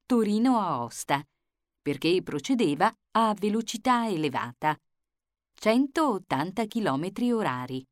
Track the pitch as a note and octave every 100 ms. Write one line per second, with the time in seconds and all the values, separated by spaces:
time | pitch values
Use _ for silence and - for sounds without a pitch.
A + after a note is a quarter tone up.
0 | _ B3 G#3 G#3 B3 A#3+ F#3 C3+ A#2 -
1 | - C#3+ D3 _ _ _ _ _ - D3+
2 | D#3+ F3+ F3 D3 - C4 F#3+ D3 G3 -
3 | _ A3 A3 G#3 G#3 G#3+ A3+ A3+ C4 A#3+
4 | A3+ F3 D3+ A#2+ A2+ B2 D#3 D3+ _ _
5 | _ _ _ _ _ _ G#3+ A#3 C4+ -
6 | D4+ G3 - C3+ D#3+ F#3+ A3 A#3 F#3+ C3+
7 | F3 G3 B3 A3+ F3 B2+ B2+ C3 C3